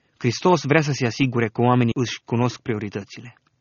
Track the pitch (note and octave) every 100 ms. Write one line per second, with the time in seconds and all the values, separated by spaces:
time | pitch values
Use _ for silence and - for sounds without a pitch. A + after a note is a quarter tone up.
0 | _ _ B2 A2+ F#3 F3 C3+ D3+ D3 C3
1 | B2 - C3+ A#2+ A2+ - A#2+ B2 A#2+ A2+
2 | A2 - - A#2 B2 - - G#2+ G#2 G#2
3 | G2 - A#2+ - _ _